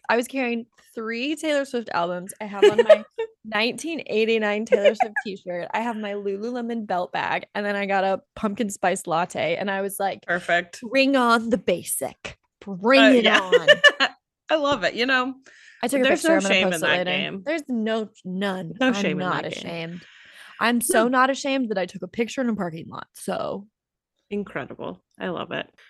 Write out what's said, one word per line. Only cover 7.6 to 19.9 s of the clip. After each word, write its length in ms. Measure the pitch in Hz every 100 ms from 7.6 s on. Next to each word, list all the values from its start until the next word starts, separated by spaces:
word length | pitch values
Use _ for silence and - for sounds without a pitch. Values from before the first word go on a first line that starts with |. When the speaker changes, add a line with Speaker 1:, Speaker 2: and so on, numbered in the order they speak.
| 202
Speaker 1:
then 80 |
I 120 | 202 202
got 180 | 196
a 160 | 190 190 - -
pumpkin 340 | 220 202 214
spice 360 | - 185 190 -
latte, 500 | 160 175 - 151 170
and 140 | 196
I 100 | 196
was 140 | 196 190
like, 240 | 196 202
Speaker 2:
Perfect. 580 | - 180 - 175 185 -
Speaker 1:
"Bring 340 | 226 262 269 277
on 340 | 240 233 226
the 80 | 220
basic. 800 | - 175 - - 127 - - - _ _ -
Bring 340 | 185 208 269
Speaker 2:
Uh, 80 | 269
Speaker 1:
it 140 | 254
Speaker 2:
yeah. 160 | 220 -
Speaker 1:
on." 280 | - 494 - 605 587 - - - _
Speaker 2:
<laughs> 160 | _ -
I 60 | 311
love 280 | 285 269
it. 80 | 175
You 120 | - 247
know, 280 | 262 254 262 - - - -
Speaker 1:
I 60 | 247
took 120 | 269
a 20 |
Speaker 2:
there's 160 | 254 294
Speaker 1:
picture. 60 | 320
Speaker 2:
no 60 | 330
Speaker 1:
I'm 60 |
gonna 120 | 190
Speaker 2:
shame 160 | 190 190
Speaker 1:
post 120 | 170
Speaker 2:
in 20 |
Speaker 1:
it 80 | 156
Speaker 2:
that 60 | 180 180
Speaker 1:
later. 40 | 147
Speaker 2:
game. 240 | 151 190
Speaker 1:
There's 180 | 190 320 285
no, 400 | 240 214 220 214 -
none. 480 | 185 185 202 185 165 170
Speaker 2:
No 80 | 262
Speaker 1:
I'm 60 |
Speaker 2:
shame 180 | 240 190 180
in 60 | 180
Speaker 1:
not 160 | 156
Speaker 2:
that 80 | 160
game. 100 | - -
Speaker 1:
ashamed. 400 | 165 165